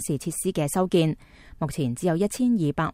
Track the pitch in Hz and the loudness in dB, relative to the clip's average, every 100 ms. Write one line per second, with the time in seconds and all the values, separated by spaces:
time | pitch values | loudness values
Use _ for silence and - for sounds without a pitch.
0 | - 143 170 - 185 175 147 190 185 180 | -2 -4 -4 -4 -2 0 0 0 2 4
1 | 160 - - - - - 156 - 127 120 | 4 0 -10 -20 -20 -6 -6 -2 -2 0
2 | 175 165 202 - 247 226 147 143 160 | 0 2 0 0 0 2 2 0 -2